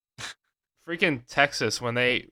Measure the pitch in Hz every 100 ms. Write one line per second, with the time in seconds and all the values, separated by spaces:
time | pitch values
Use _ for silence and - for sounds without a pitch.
0 | _ - - - _ _ _ _ - 170
1 | 190 135 - - 143 - 120 - 123 120
2 | 123 123 -